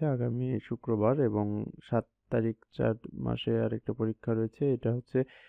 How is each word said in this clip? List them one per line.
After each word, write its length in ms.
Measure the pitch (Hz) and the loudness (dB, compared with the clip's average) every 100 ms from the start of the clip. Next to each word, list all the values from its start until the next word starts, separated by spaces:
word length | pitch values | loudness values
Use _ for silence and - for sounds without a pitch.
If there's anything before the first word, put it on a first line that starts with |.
| 156 | -2
আগামী 400 | 127 120 120 127 127 - | 0 0 -2 -2 -4 -4
শুক্রবার 460 | 117 - 110 107 143 | -6 -2 2 4 4
এবং 260 | 123 104 104 104 - - - | 2 2 0 -2 -6 -10 -2
সাত 160 | 117 - _ - | -2 -2 _ -4
তারিখ 260 | 117 113 110 _ - | 0 0 -4 _ -2
চার 180 | 117 113 - | 0 0 -6
মাসে 380 | - 123 120 - 113 | -6 -4 -2 0 0
আরেকটা 320 | 113 113 - | 0 -2 -6
পরীক্ষা 400 | 113 113 113 - | -2 -2 -2 -2
রয়েছে। 280 | 113 113 - 143 120 | 0 -2 0 0 0
এটা 140 | 113 120 | 0 -2
হচ্ছে 220 | - 131 131 - | -2 -2 -2 -6